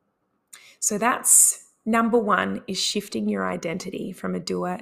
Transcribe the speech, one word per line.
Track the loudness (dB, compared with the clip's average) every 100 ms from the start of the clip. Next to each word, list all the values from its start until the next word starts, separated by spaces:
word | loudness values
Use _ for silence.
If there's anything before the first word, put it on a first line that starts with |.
| _ _ _ _ _ -20 -20 -6
So | -4 0
that's | 0 0 4 6 6 2 -8 _ 0
number | 2 4 2
one, | 2 2 0 -4 -6
is | -4
shifting | -2 -2 -4 -4 -2
your | -2 -2
identity | -4 -4 -6 -8 -8 -8
from | -8 -6
a | -6
doer | -4 -4 -4 -6